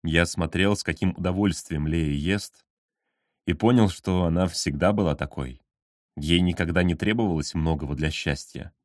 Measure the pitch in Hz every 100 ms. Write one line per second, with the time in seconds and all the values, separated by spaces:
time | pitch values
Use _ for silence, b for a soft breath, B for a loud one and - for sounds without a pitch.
0 | 85 80 87 - 82 87 98 101 - 80
1 | 92 - 90 92 104 82 - 80 76 82
2 | 78 71 80 101 - _ _ _ _ _
3 | _ _ _ _ - 80 113 123 104 -
4 | - 92 87 85 92 - - 73 90 104
5 | 90 73 69 - 64 64 _ _ _ _
6 | _ - 73 85 90 87 85 85 90 82
7 | 92 110 107 80 73 82 80 78 71 71
8 | 78 - - 71 - - - _